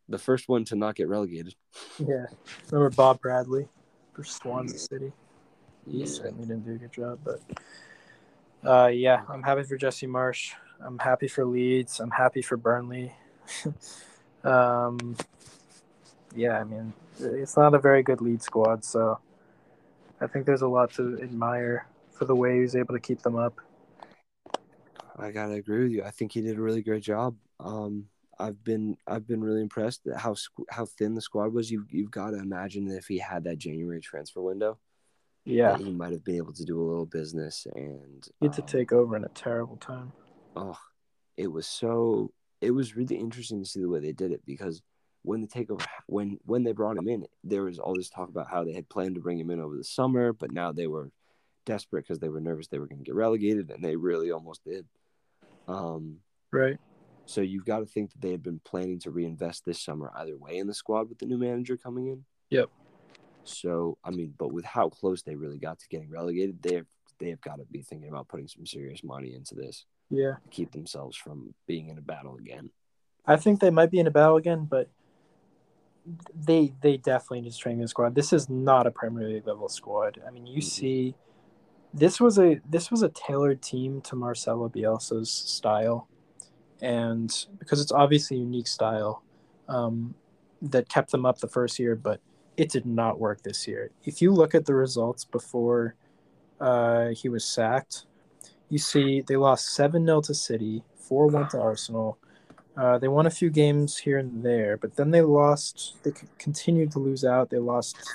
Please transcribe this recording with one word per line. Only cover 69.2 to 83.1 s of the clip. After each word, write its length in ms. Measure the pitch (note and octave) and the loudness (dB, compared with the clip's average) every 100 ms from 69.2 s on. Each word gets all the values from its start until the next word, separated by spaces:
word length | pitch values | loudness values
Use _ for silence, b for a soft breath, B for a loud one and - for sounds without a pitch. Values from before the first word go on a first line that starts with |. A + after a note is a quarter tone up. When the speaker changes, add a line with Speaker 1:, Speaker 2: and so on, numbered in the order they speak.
| C2 | -12
Speaker 1:
into 220 | B1+ - - | -14 -16 -14
this 300 | C2+ - - _ - | -14 -16 -20 _ -6
Speaker 2:
Yeah. 240 | C3+ C3+ C3+ | -2 -2 -4
Speaker 1:
to 60 | - | -12
keep 200 | - E2+ | -10 -10
themselves 460 | D2+ D2+ - C2+ - | -10 -14 -14 -14 -16
from 380 | - D2+ A1+ - - | -16 -16 -18 -16 -10
being 240 | E2 D#2 | -10 -10
in 80 | D#2 | -16
a 40 | |
battle 360 | D2 D2+ C2+ C2 | -14 -14 -16 -18
again. 320 | G#1 A#1+ - - _ _ _ _ - | -18 -18 -18 -20 _ _ _ _ 4
Speaker 2:
I 120 | D3+ | 6
think 220 | G#3+ G3+ | 6 6
they 120 | F#3+ | 6
might 180 | E3 E3 | 8 6
be 100 | F#3 | 6
in 60 | E3 | 4
a 60 | |
battle 260 | D3 D#3 D#3+ | 8 8 8
again, 280 | E3 E3 D3+ | 4 0 0
but 220 | C3 - _ _ _ _ _ _ _ _ _ _ _ - E3 - E3 | -2 -2 _ _ _ _ _ _ _ _ _ _ _ -18 -18 -16 -4
they, 380 | D3+ E3 D3 C3+ | 4 6 6 4
they 160 | D3 C#3 | 4 4
definitely 440 | C3+ B2+ - B2 | 2 0 0 -8
need 80 | A#2+ | -8
to 60 | A#2 | -6
strengthen 260 | B2 A#2 | -4 -2
the 60 | A#2 | -2
squad. 260 | - A#2+ B2 | 0 0 2
This 160 | C#3+ | 4
is 180 | D#3 D3 | 4 2
not 360 | C3 C3+ C3 A#2+ | 0 6 6 6
a 60 | |
Premier 360 | - A2+ A#2 A2 | 0 -4 -4 -4
League 200 | A2 G#2+ | -4 -6
level 200 | G#2 G2+ | -6 -6
squad. 520 | - - G#2 G#2+ - - | -8 -6 -2 -2 -4 -12
I 40 | |
mean, 140 | B2 A#2+ | -16 -10
you 160 | C3+ | -6
Speaker 1:
Mm-mm. 20 | |
Speaker 2:
see, 520 | D3+ - C3 C3 B2+ C3 b b b _ _ _ _ | -6 -4 -2 0 -2 -6 b b b _ _ _ _
this 260 | C#3+ D#3+ - | 4 6 8
was 160 | A#3+ G3+ | 8 10
a, 220 | F3+ D3+ - | 8 8 2
this 220 | E3 E3 | -2 0
was 100 | A#3 | 2
a 80 | |
tailored 520 | F#3+ | 2